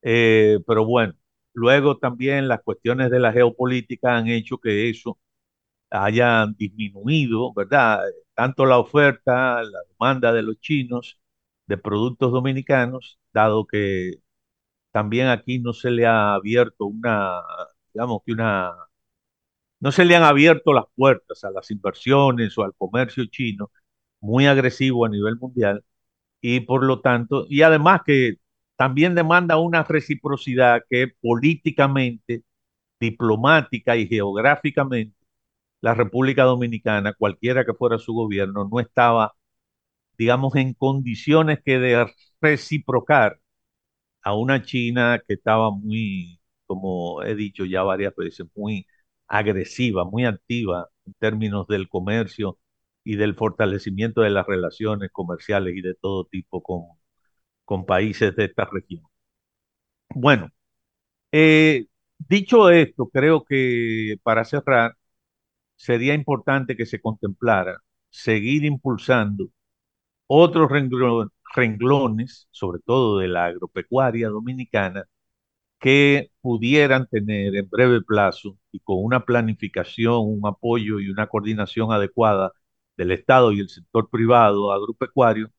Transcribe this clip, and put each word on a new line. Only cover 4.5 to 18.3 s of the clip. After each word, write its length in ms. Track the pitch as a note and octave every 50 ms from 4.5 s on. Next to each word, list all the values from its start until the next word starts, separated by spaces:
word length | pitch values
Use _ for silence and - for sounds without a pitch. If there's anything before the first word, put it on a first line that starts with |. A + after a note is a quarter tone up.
| C3 A#2+
que 320 | _ A#2 G#2 G2+ G#2+ A#2+
eso 280 | A2 - - A#2 - _ _ _ _ _ _ _ _ _ _ _ _ _ _ _
haya 560 | - G#2 G2 G2+ G#2+ A#2 A#2+ A#2+ A#2 A2+ A2 G#2+ G#2+ G2+
disminuido, 960 | G#2+ G2 F#2+ A2 A2 G2+ G2 G2 G2 A#2+ D#3 D#3+ C#3+ B2 A2 A2 B2 B2 A2+
¿verdad? 460 | G#2 G2 F#2+ C#3+ C#3+ B2+ A2+ G#2+ G2 F#2+ G2 - - _ _ _
Tanto 320 | - A#2 C3 C3+ - C3+
la 120 | C3 B2+ -
oferta, 840 | D#3 - - D3 D3 C#3+ C3 - _ - B2+ B2 C3 B2+ B2 A#2+ A#2
la 160 | G#2+ G2 F2+ F2+ _
demanda 440 | _ _ A2+ B2+ C3+ C3 A#2+ A#2 A2+
de 100 | A#2 G#2+
los 160 | A2 A2 _
chinos 600 | _ - D#3 C#3+ C3 A#2+ B2 A#2+ A#2+ - - _ _ _ _ _ _ _ _ _ _
de 120 | - G2+ F#2+
productos 520 | _ G#2 G#2 G#2 A2 B2+ B2 _ C3+ B2 A#2
dominicanos, 840 | B2+ B2 C3+ C3+ C3+ C3 _ C#3+ C3 A#2+ B2 B2+ B2+ B2 - - _ _ _ _
dado 340 | A2 G#2+ A2 G#2+ A2 G#2
que 500 | _ - G#2 G#2 G2 G2 F#2 F2+ F#2 - _ _ _ _ _ _ _ _ _ _ _ _ _ _ _ _
también 360 | G#2+ G#2+ G#2+ G#2+ B2 C3 C3
aquí 300 | B2 A2+ _ - B2 B2+
no 120 | A#2+ A#2+ A#2+
se 180 | - - B2+
le 160 | A#2+ A#2 A#2
ha 280 | A#2 A2+ A2 G#2 G#2 G2+
abierto 520 | G2+ F#2+ G#2 A2+ A#2+ A#2+ A2+ _ _ G#2
una, 540 | G2+ G#2 A2 A2+ A#2+ A2 G#2 G2+ F#2+ F2+ F2+ E2+ E2+ E2 E2+ F2+ - _ _ _ _ _
digamos 260 | G#2+ A#2 B2 A#2 G2+ _
que 60 | -